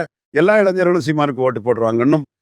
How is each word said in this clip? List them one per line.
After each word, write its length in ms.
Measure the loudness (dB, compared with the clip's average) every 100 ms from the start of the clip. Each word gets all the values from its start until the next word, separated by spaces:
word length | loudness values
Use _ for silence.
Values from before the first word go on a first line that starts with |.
| -2 _ _
எல்லா 200 | 0 2 2
இளைஞர்களும் 460 | 2 0 0 0 -2
சீமானுக்கு 360 | -2 -2 -2
ஓட்டு 180 | -2 -2
போடுவாங்கன்னும் 640 | -4 -2 0 0 2 0 -2 _